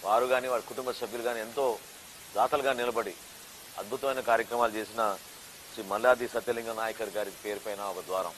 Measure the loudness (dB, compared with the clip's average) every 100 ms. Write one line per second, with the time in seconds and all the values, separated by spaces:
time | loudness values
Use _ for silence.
0 | 6 6 6 4 4 0 0 -6 -4 -4
1 | -4 -2 -2 -2 -4 2 2 2 -6 -18
2 | -18 -18 -6 2 4 4 4 2 2 2
3 | 0 -4 -14 -18 -18 -16 -14 -10 -6 -2
4 | 0 0 4 4 4 2 2 2 -4 0
5 | 0 0 -6 -16 -16 -18 -14 -10 -2 4
6 | 6 6 4 -2 -2 -2 -2 -2 -4 -2
7 | -4 -2 -4 -6 -6 -6 -4 -6 -4 -6
8 | -2 -2 -2